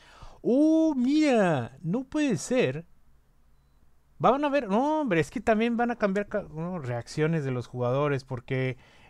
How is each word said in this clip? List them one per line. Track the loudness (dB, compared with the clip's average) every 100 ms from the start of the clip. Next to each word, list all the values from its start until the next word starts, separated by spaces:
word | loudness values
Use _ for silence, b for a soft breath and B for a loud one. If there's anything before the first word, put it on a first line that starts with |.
| B B B B
¡Oh, | 0 4 4 4 2
mira! | 2 2 4 4 4 4 2 -4 -8
No | -4 -4
puede | -4 -2 0 0
ser. | 0 0 0 -2 -12 -20 -20 _ _ _ _ _ _ _ -20 _ _ 0
Van | 2 4
a | 2
ver... | -2 0
No, | 0 0 0
hombre, | 0 0
es | 0
que | -2
también | 0 2 0 0
van | -2
a | -2
cambiar | -2 -2 -4
ca-, | -6
no, | -6 -8 -8 -8
reacciones | -6 -6 -6 -2 0 0
de | -2
los | -4 -6
jugadores | -4 -2 0 0 -2
porque | -6 -10 -4 -2 -2 -6 B B